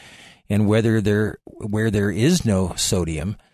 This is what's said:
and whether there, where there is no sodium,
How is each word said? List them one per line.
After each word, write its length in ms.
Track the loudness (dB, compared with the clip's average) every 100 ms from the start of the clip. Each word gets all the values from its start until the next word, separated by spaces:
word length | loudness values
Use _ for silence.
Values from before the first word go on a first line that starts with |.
| -18 -20 -20 -20 -4
and 180 | 0 2
whether 320 | 2 2 2
there, 380 | 2 0 0 -4 -16
where 440 | -12 -6 -2 0
there 220 | 0 0
is 320 | 2 2 2
no 300 | 2 0 0 -4
sodium, 640 | -2 -2 -2 -4 -6 -8 _